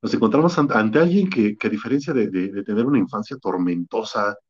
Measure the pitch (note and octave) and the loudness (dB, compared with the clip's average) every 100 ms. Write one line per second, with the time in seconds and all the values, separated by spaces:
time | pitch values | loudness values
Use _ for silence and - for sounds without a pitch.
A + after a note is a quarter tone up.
0 | A2+ A#2+ A2+ C#3 E3 E3+ C#3 A2+ A2 C#3+ | -4 0 2 4 2 2 2 2 2 4
1 | F3 F#3+ F#3 B2+ G#2 G#2 A2 G#2+ A#2 C#3 | 4 2 0 2 0 0 -4 -4 -2 -2
2 | C#3 C3 G2+ F#2 F#2+ G2 G2+ G#2 B2 C#3 | 0 -2 0 -2 -4 -6 -4 -2 2 2
3 | F#2+ G#2+ G#2+ C3 G2+ F2+ F2+ F2 F2 A2 | 0 -4 -8 -8 -4 -2 0 -2 -4 -4
4 | A2 A2 G2+ G2+ _ | -4 -4 -4 -4 _